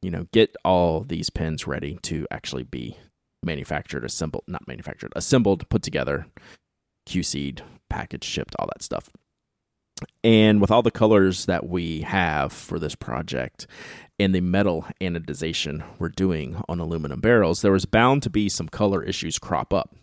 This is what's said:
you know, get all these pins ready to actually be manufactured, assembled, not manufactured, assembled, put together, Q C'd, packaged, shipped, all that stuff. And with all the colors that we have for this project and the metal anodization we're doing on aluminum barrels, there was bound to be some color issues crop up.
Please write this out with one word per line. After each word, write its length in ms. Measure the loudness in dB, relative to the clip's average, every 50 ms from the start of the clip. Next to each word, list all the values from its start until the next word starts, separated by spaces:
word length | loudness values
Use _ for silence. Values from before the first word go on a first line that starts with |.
| -6
you 80 | -6
know, 160 | -6 -6 -8 0 4
get 240 | 4 4 4 _ -4 _
all 380 | 2 4 4 4 4 2 0 -4
these 280 | -4 -8 -6 -6 -6
pins 380 | -4 -4 -4 -4 -4 -6 -6 -6
ready 300 | -6 -6 -6 -8 -10 -8 -8
to 240 | -6 -6 -6 -6 -6 -8
actually 320 | -10 -10 -10 -8 -8 -8
be 320 | -8 -10 -10 -10 -10 -12 -16 _ _ _ _ _ _ _ _ -6
manufactured, 600 | -6 -6 -6 -6 -6 -6 -6 -6 _ -10 -8 -8
assembled, 380 | -6 -6 -6 -6 -6 -6 -8 -10
not 200 | -10 -12 -12 -10
manufactured, 460 | -12 -14 -14 -12 -14 -12 _ -12 -10 -8
assembled, 540 | -6 0 2 4 4 6 4 2 2 0 -2
put 140 | -2 -2 -2
together, 440 | -2 -4 -4 -2 -2 -2 -4 -4 -8 _ -20 -20 -20 -20 _ _ _ _ _ _ _ _ _ _
Q 160 | -6 -4 -4 -2
C'd, 400 | -2 -4 -4 -6 -6 -8 -10 -16 -20 -20 _ _ _
packaged, 340 | -8 -8 -8 -10 -10 -12 -10
shipped, 320 | -8 -6 -6 -6 -8 -6 -6
all 80 | -6
that 160 | -6 -6 -10 -10
stuff. 280 | -8 -8 -8 -10 -12 _ -20 _ _ _ _ _ _ _ _ _ _ _ _ _ _ _ -16 -16 -16 _ _ _
And 380 | 6 8 8 8 8 8 6
with 100 | 6 6
all 120 | 6 4 4
the 80 | 4
colors 560 | 2 4 4 6 6 6 6 6 2 0 -2
that 220 | -2 -2 -2 -2 -4
we 320 | -4 -4 -4 -4 -4 -6 -6
have 500 | -2 0 0 0 0 0 0 -2 -2 -4
for 260 | -10 -12 -8 -8 -6
this 160 | -6 -6 -8
project 720 | -8 -10 -8 -6 -6 -6 -6 -6 -6 -6 -6 _ _ -20 _ -18 -20 -18 -18 -18 -20 -20 _ _ _
and 160 | 2 2 4
the 60 | 2
metal 460 | 2 2 2 2 2 2 0 -2 -4 -8 -10 _
anodization 840 | -6 -4 -4 -6 -6 -8 -8 -4 -4 -4 -4 -4 -4 -6 -6 -8 -10 -14 -10 -6
we're 100 | -6 -6
doing 520 | -2 0 0 0 0 0 -4 -6 -8 -10 -8 -6
on 120 | -6 -6
aluminum 400 | -4 -4 -4 -4 -4 -6 -6 0
barrels, 420 | 4 4 6 6 6 4 2 2 4
there 100 | 4 4
was 120 | 4 2
bound 360 | 2 4 4 6 6 4 4 0
to 60 | 0
be 180 | 0 0 0 0
some 200 | -2 -4 -6 -8
color 340 | -4 0 0 2 2 0 -2
issues 360 | -4 -6 -4 -4 -6 -6 -6
crop 340 | -6 -2 -2 -4 -2 _ -2
up. 220 | -2 -2 -4 _ _